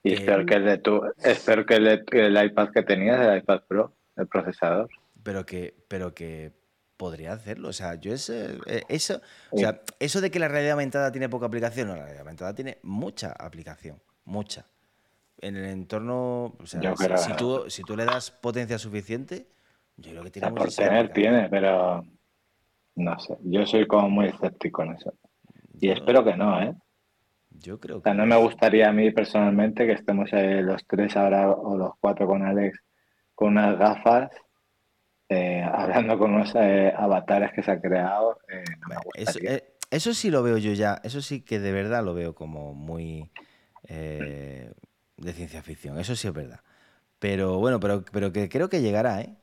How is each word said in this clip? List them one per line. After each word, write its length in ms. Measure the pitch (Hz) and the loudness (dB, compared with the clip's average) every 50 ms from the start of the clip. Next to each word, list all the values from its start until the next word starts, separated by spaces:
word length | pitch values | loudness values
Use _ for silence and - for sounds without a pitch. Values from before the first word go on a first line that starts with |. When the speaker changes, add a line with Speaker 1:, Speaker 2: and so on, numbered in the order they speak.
Speaker 1:
Y 100 | _ 101 | _ 0
Speaker 2:
Que 40 | 95 | 0
Speaker 1:
es 60 | 98 | 2
peor 240 | 98 98 101 98 87 | 2 2 2 2 4
que 80 | 87 104 | 4 2
el 120 | 101 98 | 4 4
de 120 | 104 101 | 2 0
tu, 240 | - - 107 104 104 - - - | 2 2 0 2 2 0 -4 -8
es 220 | _ - 120 113 - | _ 2 2 2 2
peor 260 | - - 113 107 104 | 2 2 2 2 4
que 100 | - 113 | 4 4
el 80 | 110 110 | 6 8
de, 220 | 110 107 107 110 | 6 4 4 0
que 200 | - - 120 107 | 0 2 4 4
el 140 | 104 101 104 104 | 6 6 4 4
iPad 240 | 104 104 - 104 104 | 4 2 0 0 2
que 120 | - 120 - | 2 0 2
tenías, 360 | - 101 95 98 107 123 127 | 2 0 2 2 2 2 4
el 180 | 123 110 101 95 | 4 4 4 2
iPad 240 | - - 98 90 _ | 2 0 0 0 _
Pro, 260 | _ 95 101 113 - _ _ _ _ _ | _ -2 -2 -2 -2 _ _ _ _ _
el 120 | - 98 | -8 -8
procesador. 600 | - - 98 87 90 90 - 90 85 85 98 113 123 - _ _ _ _ _ _ | -2 -2 -2 -2 -2 -4 -2 0 0 0 0 -2 -4 -10 _ _ _ _ _ _
Speaker 2:
Pero 200 | 107 98 98 92 | -10 -8 -8 -8
que, 300 | - 92 90 87 - _ _ _ _ | -8 -10 -10 -10 -10 _ _ _ _
pero 240 | 101 95 92 87 80 | -10 -8 -8 -8 -10
que 400 | - 85 82 80 78 78 76 _ _ _ _ _ _ _ _ _ | -12 -14 -14 -12 -14 -14 -16 _ _ _ _ _ _ _ _ _
podría 360 | _ 92 87 82 76 80 82 101 | _ -12 -10 -10 -10 -10 -12 -12
hacerlo. 360 | 110 110 104 107 - - - | -10 -10 -14 -14 -12 -12 -12
O 40 | - | -12
sea, 220 | - 95 87 85 | -10 -10 -10 -10
yo 180 | 82 78 98 120 | -10 -8 -8 -8
ese, 440 | 139 - - 233 233 208 - - - - | -8 -8 -10 -10 -10 -10 -10 -12 -12 -10
eh, 160 | - 117 113 - | -8 -8 -8 -6
eso, 280 | - - 156 - - 190 - - - - - - _ | -6 -6 -4 -4 -4 -6 -8 -10 -20 -20 -20 -16 _
o 60 | - | -2
Speaker 1:
Sí. 60 | 107 101 | 0 0
Speaker 2:
sea, 180 | 107 110 - - - _ _ | 0 -2 -4 -14 -20 _ _
eso 220 | 139 147 - 196 | -6 -4 -2 -2
de 80 | 190 190 | -2 -2
que 80 | 156 180 | -2 -2
la 80 | 165 | -2
realidad 260 | 147 143 147 143 147 151 | 0 0 0 0 0 0
aumentada 380 | 147 143 135 123 143 139 135 | 0 -2 -2 -2 0 -2 0
tiene 160 | 127 135 131 | -2 -4 -6
poca 200 | 127 120 123 123 | -4 -4 -4 -4
aplicación, 400 | 117 110 120 117 117 110 127 123 | -4 -4 -2 -4 -4 -4 -4 -6
no, 80 | 101 92 | -6 -6
la 80 | 80 71 | -10 -12
realidad 180 | 73 71 71 | -16 -18 -18
aumentada 320 | 71 80 82 82 90 92 107 | -18 -18 -14 -10 -10 -10 -10
tiene 240 | 135 131 135 - _ - | -10 -12 -12 -14 _ -12
mucha 480 | - 98 107 156 196 208 - - 85 - | -8 -8 -6 -6 -8 -10 -10 -12 -12 -12
aplicación, 680 | - - 80 78 82 78 78 - _ - 80 71 - _ _ _ _ _ | -14 -16 -16 -16 -16 -18 -18 -18 _ -18 -18 -18 -20 _ _ _ _ _
mucha. 440 | - 95 104 104 104 - - - _ _ _ _ _ _ _ _ _ _ _ _ _ _ _ | -10 -8 -8 -8 -8 -12 -16 -16 _ _ _ _ _ _ _ _ _ _ _ _ _ _ _
En 160 | - 101 101 | -12 -10 -10
el 80 | 98 95 | -8 -10
entorno, 880 | 98 95 95 90 80 110 107 110 120 123 127 127 123 123 123 120 117 - _ | -10 -10 -10 -10 -8 -8 -8 -6 -6 -6 -4 -4 -4 -4 -6 -8 -10 -12 _
o 60 | - | -20
sea, 120 | - - 87 | -12 -8 -4
Speaker 1:
Yo 160 | 90 95 - | -4 -4 -2
Speaker 2:
si, 80 | - 92 | -2 -2
Speaker 1:
creo 120 | 92 90 | 0 2
Speaker 2:
si 140 | 90 85 80 | 0 0 0
Speaker 1:
que 60 | - | -2
Speaker 2:
tú, 280 | - 120 123 131 131 - - | -2 -2 -2 -2 -4 -6 -8
si 140 | - - 90 | -12 -14 -10
tú 140 | - 107 | -10 -6
le 80 | 107 113 | -4 -2
das 260 | 117 123 127 - - | -2 -2 -4 -6 -10
potencia 460 | _ _ - 120 113 123 120 110 117 | _ _ -8 -6 -4 -4 -4 -4 -6
suficiente, 680 | 107 101 110 104 104 98 101 113 123 135 - 180 208 254 _ _ _ _ _ _ _ _ _ _ | -8 -6 -8 -10 -10 -8 -8 -8 -10 -8 -10 -12 -14 -14 _ _ _ _ _ _ _ _ _ _
yo 140 | - - - | -20 -20 -18
creo 100 | 80 82 85 | -16 -16 -16
que 60 | 92 | -14
Speaker 1:
O 20 | |
Speaker 2:
tiene 160 | - 101 95 | -10 -6 -6
Speaker 1:
sea, 60 | - - | -6 -2
por 40 | 85 90 | -2 -4
Speaker 2:
muchísima 220 | 90 90 - 101 | -4 0 0 2
Speaker 1:
tener 180 | 98 101 113 117 | 4 4 2 2
Speaker 2:
aplicación. 260 | 104 - 107 101 110 123 | 2 2 2 4 4 4
Speaker 1:
tiene, 160 | 120 104 85 | 4 2 2
pero 560 | 95 98 95 95 95 92 90 90 90 85 85 - _ _ _ _ _ _ _ _ _ _ _ _ _ _ _ _ _ | 0 2 2 4 4 4 2 2 0 -4 -6 -12 _ _ _ _ _ _ _ _ _ _ _ _ _ _ _ _ _
no 240 | 87 87 85 82 - | -4 -4 -4 -4 -6
sé. 180 | - - - - | -8 -12 -12 -10
Yo 240 | - 90 87 101 104 | -6 -2 0 0 2
soy 220 | - - 110 107 | 2 2 2 4
como 220 | - 104 104 101 101 | 4 4 4 4 4
muy 180 | 101 104 101 | 2 2 2
escéptico 560 | 92 - - - 92 - _ - 87 - - 82 | 0 0 -4 -6 -6 -6 _ -10 -8 -6 -6 -6
en 80 | 82 85 | -6 -8
eso. 200 | - - - - _ _ _ _ _ _ _ _ - _ - - - | -10 -12 -14 -14 _ _ _ _ _ _ _ _ -20 _ -20 -6 -2
Y 60 | - | 0
Speaker 2:
Yo, 60 | 95 92 | 0 0
Speaker 1:
espero 300 | - - - 120 131 113 | 2 2 6 6 6 6
que 140 | 113 92 | 6 2
no, 240 | 90 101 104 95 90 | 2 2 2 2 2
¿eh? 120 | 95 120 - - _ _ _ _ _ _ _ _ _ _ _ _ _ _ | 0 -2 -4 -10 _ _ _ _ _ _ _ _ _ _ _ _ _ _
Speaker 2:
yo 300 | - 76 - 87 101 - | -20 -20 -14 -14 -14 -12
creo 180 | - - - | -12 -12 -12
Speaker 1:
O 40 | 90 | -2
sea, 100 | - 104 101 | 0 2 2
Speaker 2:
que 40 | |
Speaker 1:
no 80 | 101 107 | 4 6
me 100 | 117 117 | 6 8
Speaker 2:
es 40 | 117 | 8
Speaker 1:
gustaría 460 | 113 113 - - 117 113 101 110 110 107 | 6 6 4 4 4 6 8 8 8 8
a 40 | 107 | 6
mí 180 | 107 107 110 | 6 4 4
personalmente 720 | 107 113 101 - - 107 104 101 101 101 104 110 107 117 123 | 4 2 -2 2 2 4 4 4 4 4 2 2 2 2 2
que 60 | 113 107 | 2 2
estemos, 360 | - - - 101 98 101 - - | 0 0 -2 0 0 0 2 2
eh, 280 | 101 98 95 98 98 | 2 2 4 2 2
los 240 | 92 92 95 95 - | 2 0 -2 -2 -2
tres 300 | _ - 95 104 101 - | _ 0 0 0 2 2
ahora 320 | 101 101 98 98 98 98 98 | 2 4 4 4 4 4 4
o 240 | 98 - - 104 101 | 2 2 0 -4 -2
los 160 | 95 92 - - _ | -2 -2 -4 -4 _
cuatro 280 | - 101 98 - 101 | 0 0 2 2 2
con 160 | 92 98 98 98 | 2 2 0 2
Alex 340 | 95 98 101 101 98 - - _ _ _ _ _ _ _ _ _ _ _ | 0 0 0 0 -2 -4 -8 _ _ _ _ _ _ _ _ _ _ _
con 160 | - 107 104 | 0 2 4
unas 280 | 104 104 104 101 101 | 4 4 4 4 4
gafas, 520 | 87 98 107 104 - - 117 117 123 135 - - - _ _ _ _ _ _ _ _ _ _ _ _ _ _ _ _ _ | 4 4 4 4 4 4 6 6 6 4 0 -10 -20 _ _ _ _ _ _ _ _ _ _ _ _ _ _ _ _ _
eh, 340 | _ 95 92 90 90 90 90 87 | _ -2 0 0 0 -2 -2 -2
hablando 540 | 85 - - - 92 92 123 113 110 113 | -2 -2 -2 -2 0 0 0 2 2 2
con 160 | 95 107 107 104 | 2 2 4 4
unos, 200 | 107 104 - - | 2 2 2 2
eh, 380 | 123 107 98 98 98 95 95 - | 4 4 6 6 6 4 4 2
avatares 560 | - 104 101 98 90 - - 101 101 104 101 | 2 2 2 2 2 2 0 2 2 2 0
que 120 | - - 95 | -2 -4 -2
se 80 | - | -2
han 100 | 95 87 | -2 -2
creado, 560 | 87 92 92 90 90 92 98 104 110 117 113 - _ | 0 0 0 0 0 0 0 0 0 0 -2 -4 _
eh, 160 | - 95 92 90 85 82 80 | -16 -14 -12 -12 -12 -12 -12
no 60 | 80 | -12
me 80 | 87 - | -12 -12
Speaker 2:
Bueno, 140 | - - - - | -12 -12 -14 -12
eso, 100 | - 107 - - | -6 -6 -6 -6
Speaker 1:
gustaría. 220 | - 170 147 135 | -4 -4 -4 -4
Speaker 2:
eh, 160 | 127 - _ _ _ - _ | -4 -6 _ _ _ -8 _
eso 220 | - 160 - 233 233 | -4 -2 -2 -2 -4
sí 160 | - - 208 | -2 0 2
lo 120 | 156 135 120 | 2 2 2
veo 140 | 120 117 | 2 2
yo 140 | 110 104 107 104 | 2 2 0 0
ya, 280 | 101 104 104 101 - - | 0 0 0 0 -4 -8
eso 180 | 110 127 143 | -10 -10 -10
sí 200 | 139 - 143 127 | -8 -8 -10 -10
que 180 | - - 113 104 | -6 -6 -6 -4
de 120 | 101 98 95 | -2 -2 -2
verdad 300 | 98 98 107 117 120 110 | -2 -2 -2 -2 -2 -2
lo 80 | 95 85 | -2 -4
veo 220 | 87 85 82 80 | -4 -6 -6 -8
como 380 | _ 80 78 78 76 73 73 71 | _ -14 -12 -12 -12 -12 -14 -14
muy, 580 | 71 73 80 82 82 82 80 80 78 78 78 _ - - _ _ _ _ _ _ - - | -14 -12 -10 -10 -10 -10 -10 -12 -12 -14 -16 _ -20 -20 _ _ _ _ _ _ -20 -20
eh, 840 | - 80 80 78 78 76 76 73 71 71 71 69 69 67 65 62 58 - _ - _ _ _ _ _ _ | -16 -14 -12 -10 -10 -10 -10 -10 -10 -12 -12 -14 -14 -16 -16 -18 -20 -20 _ -20 _ _ _ _ _ _
de 160 | - 80 90 85 | -14 -14 -14 -12
ciencia 280 | 82 87 73 73 80 73 | -12 -14 -14 -14 -16 -16
ficción, 340 | 78 78 - - 71 69 78 | -16 -18 -14 -14 -12 -10 -8
eso 160 | 87 107 123 | -6 -6 -6
sí 120 | 113 - | -6 -6
es 60 | 101 78 | -8 -8
verdad. 260 | 76 71 62 60 - _ _ _ _ _ _ _ _ _ _ _ _ | -8 -12 -14 -18 -20 _ _ _ _ _ _ _ _ _ _ _ _
Pero 380 | - 101 98 98 95 92 92 | -4 -4 -2 -2 -2 -2 0
bueno, 220 | 92 107 127 127 110 | 0 0 0 0 0
pero, 240 | 90 101 101 101 95 - | 0 -2 -2 -2 -4 -6
pero 200 | - 104 101 98 | -6 -4 -4 -2
que 160 | 85 104 101 90 | -2 -4 -4 -2
creo 200 | - 135 175 190 | -2 -4 -2 -2
que 120 | - 170 | 0 0
llegará, 400 | 123 107 101 107 117 127 104 98 | 0 0 0 0 0 0 -2 -4
¿eh? 140 | 117 180 214 _ | -8 -10 -16 _